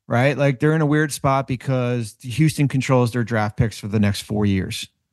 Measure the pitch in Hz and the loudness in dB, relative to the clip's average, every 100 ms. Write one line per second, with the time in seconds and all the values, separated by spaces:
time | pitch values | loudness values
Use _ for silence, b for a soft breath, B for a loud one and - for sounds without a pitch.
0 | - 120 139 131 143 127 151 160 147 151 | -4 2 2 2 0 2 2 2 2 2
1 | 151 - 139 135 131 123 - 127 123 123 | 0 -2 0 0 -2 -6 -2 -2 0 -2
2 | 110 - 127 113 156 - 139 131 - 127 | -6 -10 -8 0 0 2 0 0 2 2
3 | 120 123 110 113 104 - 113 - 104 104 | 2 0 -2 -2 -2 0 -2 -2 -4 0
4 | 104 98 - 104 104 95 85 - - _ | 2 0 -4 -2 0 0 -2 -8 -12 _
5 | _ | _